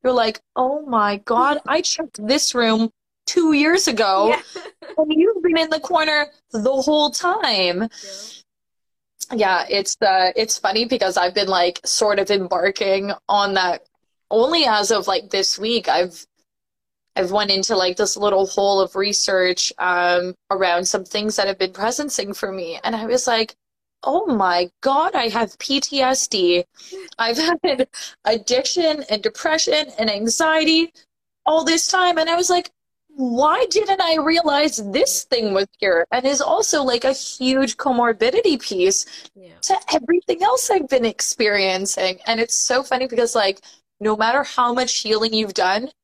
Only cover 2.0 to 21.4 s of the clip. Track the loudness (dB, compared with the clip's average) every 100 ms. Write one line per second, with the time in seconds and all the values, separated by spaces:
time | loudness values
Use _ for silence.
2 | -8 -8 -2 0 0 0 2 2 0 _
3 | _ _ -2 2 4 4 4 2 0 0
4 | 2 4 2 2 -4 -18 -18 _ -10 -2
5 | 0 4 4 2 0 0 0 -2 0 0
6 | 2 0 -2 _ _ -2 0 0 2 2
7 | 2 0 -2 0 0 0 0 0 -4 -8
8 | -18 -18 -18 -20 _ _ _ _ _ _
9 | _ _ -8 -2 0 0 -2 -4 -4 0
10 | 2 4 2 0 -4 -2 -2 -2 -2 0
11 | 0 0 0 0 0 2 0 -2 -6 0
12 | 0 0 0 0 0 0 0 0 0 0
13 | -2 -10 -2 0 2 0 0 -4 _ _
14 | _ _ _ 2 2 2 2 2 2 0
15 | 0 -4 -2 -2 -2 -2 -2 -2 0 0
16 | 0 -4 -20 _ _ _ _ _ _ _
17 | _ -4 -2 0 0 -2 0 0 0 0
18 | -2 0 0 2 0 0 2 2 0 0
19 | -2 -2 0 2 0 0 -4 -2 -2 0
20 | 2 0 -2 -10 _ -2 0 0 0 -4
21 | -4 -4 -4 -2